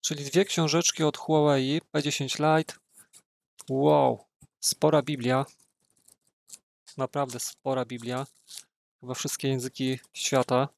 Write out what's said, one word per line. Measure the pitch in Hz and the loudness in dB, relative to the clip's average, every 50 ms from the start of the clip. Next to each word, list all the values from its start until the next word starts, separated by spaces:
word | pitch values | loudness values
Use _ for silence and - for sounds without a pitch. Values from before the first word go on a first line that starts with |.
czyli | - - 156 147 143 | -6 -6 -6 -6 -8
dwie | 139 - 175 196 | 0 2 2 2
książeczki | - - - 165 151 143 165 170 - - - 160 | 2 2 0 0 2 2 2 2 2 0 2 0
od | 151 143 - | 0 0 -2
Huawei, | - - 160 156 147 147 143 135 131 135 143 160 - _ | -2 2 4 4 6 6 4 4 2 2 0 -2 -4 _
P | _ 151 143 | _ -2 0
dziesięć | 147 147 - 143 131 - - | 0 -2 -2 -4 -4 -2 0
Lite. | 151 156 156 160 156 - - - _ _ _ - - _ _ - _ _ _ _ _ _ _ _ - - | 2 4 4 4 2 -2 -10 -18 _ _ _ -20 -20 _ _ -20 _ _ _ _ _ _ _ _ -10 -4
Wow, | 131 135 143 151 151 147 139 131 117 104 - _ _ _ - _ _ _ | -2 2 4 4 4 6 4 2 2 -2 -8 _ _ _ -20 _ _ _
spora | - - - _ - 156 156 151 | -4 -4 -4 _ 0 2 2 2
Biblia. | 139 147 151 135 117 123 127 131 - - - _ _ _ _ _ _ _ _ _ _ _ _ _ _ _ _ _ _ _ - - _ _ _ _ _ - - - | 2 0 -6 -4 -2 0 0 0 -2 -4 -10 _ _ _ _ _ _ _ _ _ _ _ _ _ _ _ _ _ _ _ -20 -20 _ _ _ _ _ -20 -8 -8
Naprawdę | 131 131 - 147 143 131 120 117 | -8 -6 -2 -4 -4 -4 -6 -10
spora | - - - _ _ 139 135 131 123 | -10 -10 -12 _ _ -4 -2 -2 -4
Biblia. | 117 123 120 117 120 123 127 139 - _ _ _ _ - - - _ _ _ _ _ _ _ | -6 -8 -10 -8 -6 -6 -6 -8 -8 _ _ _ _ -20 -20 -20 _ _ _ _ _ _ _
Chyba | - 123 127 | -10 -10 -8
wszystkie | - - 143 - - - 135 | -6 -6 -8 -8 -4 -2 -2
języki | 120 127 123 131 _ - 135 131 131 127 _ _ _ | -2 -2 -4 -6 _ -4 -4 -4 -4 -6 _ _ _
świata. | - - - - 135 123 - 127 127 139 147 _ | -8 -6 0 0 0 2 2 2 0 0 -2 _